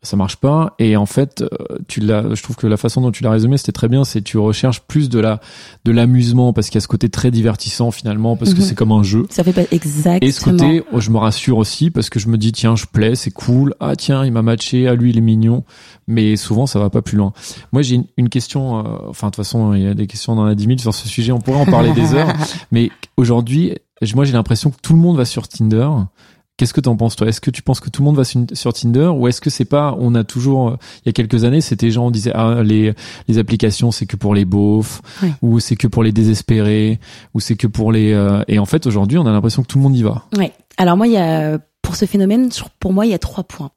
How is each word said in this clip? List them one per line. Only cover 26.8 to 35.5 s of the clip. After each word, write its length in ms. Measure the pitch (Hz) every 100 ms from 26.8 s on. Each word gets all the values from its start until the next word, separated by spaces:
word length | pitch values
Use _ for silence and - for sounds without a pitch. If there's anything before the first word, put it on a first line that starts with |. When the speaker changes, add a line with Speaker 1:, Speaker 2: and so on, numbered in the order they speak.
Speaker 1:
t'en 140 | 131 110
penses, 180 | 113 -
toi ? 120 | 107
Est-ce 120 | 110
que 120 | -
tu 100 | 120
penses 180 | - 131
que 100 | -
tout 100 | -
le 40 | 143
monde 80 | 147
va 60 |
sur, 180 | 127 127 120
sur 200 | - 123
Tinder, 380 | 117 120 120 165
ou 140 | 156 120
est-ce 120 | 123
que 100 | -
c'est 120 | - 123
pas, 300 | 147 147 -
on 160 | 120 117
a 80 |
toujours, 460 | 107 127 127 135 123
euh, 80 | 127 - - -
il 20 |
y 20 |
a 40 |
quelques 300 | 110 113 120
années, 180 | 117 143
c'était 300 | - 104 113
genre, 140 | 113 120
on 60 |
disait, 200 | 113 113
ah, 300 | 110 113 117
les, 300 | 107 107 107 107 - - -
les 100 | 113
applications, 540 | 107 113 113 101 120
c'est 160 | 110 104
que 80 | 104
pour 180 | 104
les 100 | 101
beaufs, 580 | 98 101 101 107 110 - - -
Speaker 2:
Oui. 100 | 190 143
Speaker 1:
ou 160 | 120